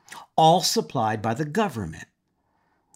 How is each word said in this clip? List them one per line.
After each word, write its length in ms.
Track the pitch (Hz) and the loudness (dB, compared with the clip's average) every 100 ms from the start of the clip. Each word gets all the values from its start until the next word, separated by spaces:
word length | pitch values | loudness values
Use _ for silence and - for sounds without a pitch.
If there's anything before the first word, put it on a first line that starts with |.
| - - - - | -20 -20 -6 2
all 240 | 160 180 | 4 4
supplied 600 | 175 226 220 135 110 110 | 2 -2 -2 -2 0 0
by 100 | 113 | -2
the 140 | 113 151 | -4 -4
government. 640 | 170 208 117 82 78 - _ _ _ _ _ _ _ _ | -2 -2 -4 -8 -10 -18 _ _ _ _ _ _ _ _